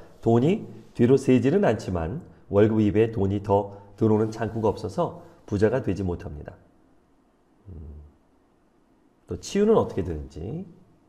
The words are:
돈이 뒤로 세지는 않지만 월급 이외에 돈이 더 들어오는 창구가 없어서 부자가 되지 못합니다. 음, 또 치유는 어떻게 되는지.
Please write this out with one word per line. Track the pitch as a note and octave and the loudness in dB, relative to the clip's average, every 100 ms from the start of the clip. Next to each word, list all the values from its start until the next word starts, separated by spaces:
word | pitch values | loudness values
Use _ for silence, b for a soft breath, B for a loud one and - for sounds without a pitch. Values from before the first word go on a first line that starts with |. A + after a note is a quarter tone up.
| B B | B B
돈이 | A2+ A#2 C#3 G#3+ B B B | 2 4 4 0 B B B
뒤로 | - A#2 C3+ | 2 4 4
세지는 | B2+ B2+ A#2+ F#3+ | 4 4 4 2
않지만 | F#3 A2 - F2 E2 D3 b b - | 2 0 -4 -6 -6 -8 b b -2
월급 | G2 A2 A2 | 4 4 4
이외에 | G#2 G2+ A2+ | 2 2 2
돈이 | A2 G2 G2+ | 0 -2 -2
더 | G2 G2+ G#2 B B - | 0 0 0 B B -2
들어오는 | A2 G#2+ A2 | 2 2 0
창구가 | - A2 A2 G#2+ | -4 -6 -2 -2
없어서 | - G#2 F3 D#3 B B B - | -2 -6 -4 -6 B B B -6
부자가 | G2+ G#2+ B2+ | 0 2 2
되지 | A2 F#2+ | -2 -4
못합니다. | F#2+ E2+ G2 D2 - - _ _ _ _ _ _ _ _ _ _ G2+ | -4 -6 -10 -14 -16 -18 _ _ _ _ _ _ _ _ _ _ -20
음, | E2 D2+ D2 D2+ _ _ _ _ _ _ _ _ _ _ _ - | -18 -18 -20 -20 _ _ _ _ _ _ _ _ _ _ _ -12
또 | - | -12
치유는 | - G3 G#3 F#3 | -4 0 4 4
어떻게 | G2+ - | 2 -2
되는지. | F2+ D#2 C#2+ - F#2 D#3+ G3 - _ _ | -6 -6 -10 -12 -10 -10 -12 -20 _ _